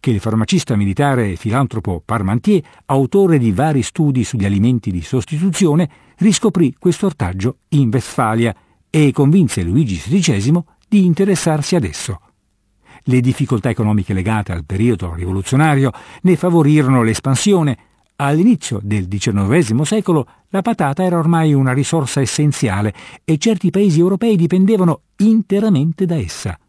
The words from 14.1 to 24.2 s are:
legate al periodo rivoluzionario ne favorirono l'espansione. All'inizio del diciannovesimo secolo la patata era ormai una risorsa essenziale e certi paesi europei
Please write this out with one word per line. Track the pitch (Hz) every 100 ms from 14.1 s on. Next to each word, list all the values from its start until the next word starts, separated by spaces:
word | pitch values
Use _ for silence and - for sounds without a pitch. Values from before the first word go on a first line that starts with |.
legate | 98 92 110 101
al | 87
periodo | 78 98 117 107 90
rivoluzionario | 85 87 95 92 131 156 139 135 - - -
ne | 180 175
favorirono | 180 170 147 151 131 131
l'espansione. | 113 107 135 127 208 190 151 117 _ _ _ _
All'inizio | 143 151 202 214 - 107
del | 101 104 90
diciannovesimo | 101 123 101 98 151 123 113
secolo | 151 214 196 160 123 _ _
la | 196
patata | 190 226 147 139
era | 185 175
ormai | 160 170 160
una | 143 135
risorsa | 127 135 165 139 -
essenziale | 135 - 147 - 120 95 107 - - -
e | - 156
certi | 226 208 185
paesi | 190 208 156
europei | 180 190